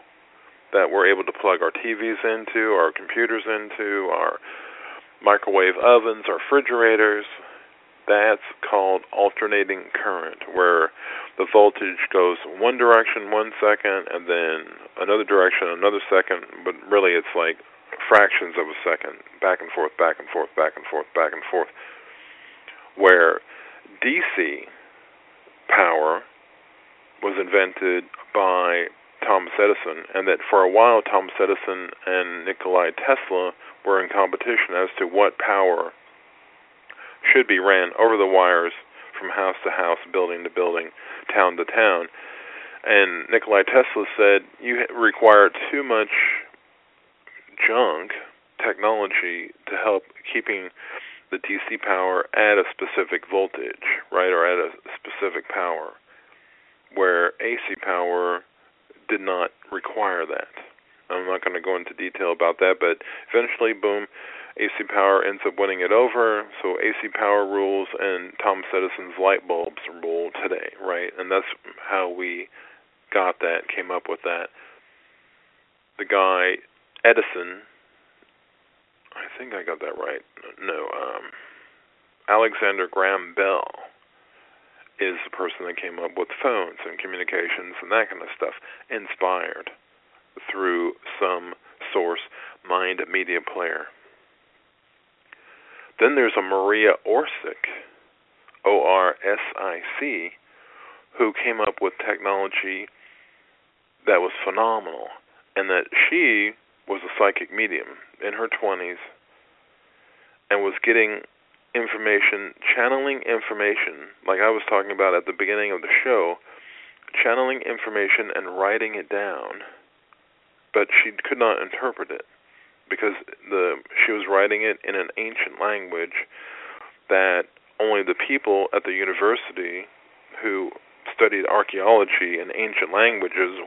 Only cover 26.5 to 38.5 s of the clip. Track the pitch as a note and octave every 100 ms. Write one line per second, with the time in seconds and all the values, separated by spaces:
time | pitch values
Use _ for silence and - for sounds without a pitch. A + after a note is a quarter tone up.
26.5 | _ _ _ _ _ _ _ G2+ F#2+ F2+
27.5 | G2 F#2 - F#2 F2+ F2+ - - G2+ F#2+
28.5 | F2+ F2 F2 E2+ - _ - - F#2+ F2
29.5 | - G#2 G2+ F2 D#2+ - F#2+ F#2+ D#2+ -
30.5 | G2+ F#2 G#2 A#2+ A2+ - F#2+ F#2+ - F#2+
31.5 | F#2+ - F#2 F2+ - F#2 F#2 F2+ F2 F2
32.5 | F#2 F#2 F2+ E2+ - C3+ C3+ - F#2 F2+
33.5 | - - - G2 F#2+ F#2 G2+ F#2 F#2 A#2+
34.5 | A2+ - F2+ F#2 - F2 F#2+ G2+ - -
35.5 | G2 F#2 E2+ E2+ - _ _ _ _ _
36.5 | _ _ _ - - - - - C3 A#2+
37.5 | F#2 F#2+ F#2+ F2 - A2+ G#2+ F#2+ F#2+ F2+